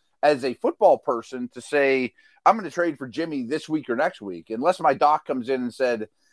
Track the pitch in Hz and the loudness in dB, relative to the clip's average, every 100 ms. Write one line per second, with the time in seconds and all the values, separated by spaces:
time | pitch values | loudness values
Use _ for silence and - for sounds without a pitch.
0 | _ _ 147 143 127 123 247 - 190 135 | _ _ 0 0 0 -4 -4 4 4 4
1 | - 117 - 127 123 127 - 147 139 131 | 0 -4 -4 -10 -10 -12 -4 2 2 2
2 | 123 _ _ _ - 220 175 175 175 143 | 0 _ _ _ 2 2 0 -2 -2 -2
3 | 131 110 170 143 117 151 - 156 127 120 | -8 -6 -6 -4 -4 -6 -4 -6 -2 -2
4 | 165 - 101 87 80 113 156 180 160 123 | -2 -2 -12 -12 -8 -2 0 2 2 4
5 | 147 151 - 135 117 131 123 - 127 117 | 4 2 0 -6 -2 -2 -2 -2 0 0
6 | 107 _ _ | -4 _ _